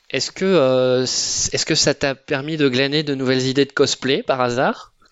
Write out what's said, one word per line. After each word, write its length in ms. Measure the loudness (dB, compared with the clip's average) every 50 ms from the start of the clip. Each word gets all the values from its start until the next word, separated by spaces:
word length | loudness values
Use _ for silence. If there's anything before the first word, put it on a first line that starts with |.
| _ -6
Est-ce 200 | -6 -4 -4 -6
que, 140 | -6 -4 0
euh, 600 | 2 4 4 4 4 4 2 2 2 2 2 0
c-, 440 | 0 -2 -4 -4 -4 -4 -4 -4 -4 -2
est-ce 100 | -4 -2
que 100 | -2 0
ça 200 | 0 2 0 0
t'a 200 | 0 -2 -4 -4
permis 440 | -4 _ -6 -4 -4 -4 -4 -2 0
de 100 | 2 2
glaner 340 | 2 2 0 0 0 -2 -2
de 120 | -2 -4
nouvelles 320 | -2 0 0 0 0 0
idées 180 | 0 2 2 0
de 80 | 2 2
cosplay, 500 | 0 0 0 0 -2 -2 -2 0 0 0
par 200 | -2 -2 0 0
hasard ? 480 | 0 0 0 0 0 -2 -4 -10 -20 _ _ _ _